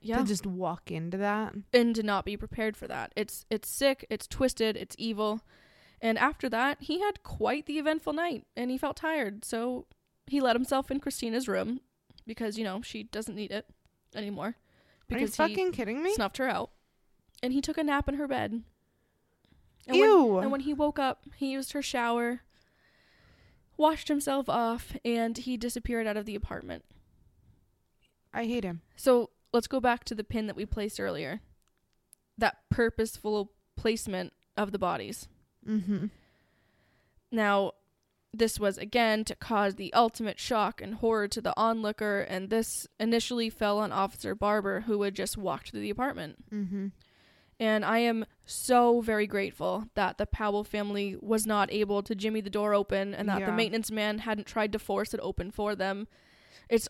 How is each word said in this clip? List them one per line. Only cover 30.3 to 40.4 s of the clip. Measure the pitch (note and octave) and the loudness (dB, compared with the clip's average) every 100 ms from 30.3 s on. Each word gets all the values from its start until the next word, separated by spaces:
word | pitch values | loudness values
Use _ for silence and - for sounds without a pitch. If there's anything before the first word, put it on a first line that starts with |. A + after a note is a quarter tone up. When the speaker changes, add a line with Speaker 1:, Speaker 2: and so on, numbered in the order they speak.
| A3+ G#3+ | -4 -4
Speaker 1:
that | - | -6
we | G#3+ | -4
placed | A3 G#3 - | -4 -4 -4
earlier. | G3 D#3+ D3 G#3 - _ _ _ _ _ _ _ _ - | -4 -2 -6 -8 -12 _ _ _ _ _ _ _ _ 0
That | G#3+ - _ | 0 0 _
purposeful | - A3+ - A3 - G#3+ G#3+ G3+ - _ - | 2 2 2 -2 -2 -2 -2 -2 -8 _ -2
placement | A3+ A3+ - F#3 - - _ - | 0 0 -2 -6 -6 -10 _ -4
of | G3+ | -2
the | G3 | 0
bodies. | F#3 D#3+ G2 - - - _ _ - | 0 0 -4 -10 -14 -20 _ _ -2
Speaker 2:
Mm-hmm. | A3 F#3 G3+ G3+ - _ _ _ _ _ _ _ _ _ _ _ | -2 0 0 -2 -8 _ _ _ _ _ _ _ _ _ _ _
Speaker 1:
Now, | A3+ G#3 G3+ F#3+ - _ _ _ _ _ | 0 4 4 2 -4 _ _ _ _ _
this | A3 A3+ - | 0 0 2
was, | G3+ G3 | 0 0
again, | G#3 A#3+ A3+ G#3+ A3 | -2 2 4 2 0
to | - | -4
cause | - G#3+ G3+ G3 | -2 2 2 0
the | F#3+ | 2
ultimate | - A#3 - A3 | 4 4 2 -6
shock | - | -6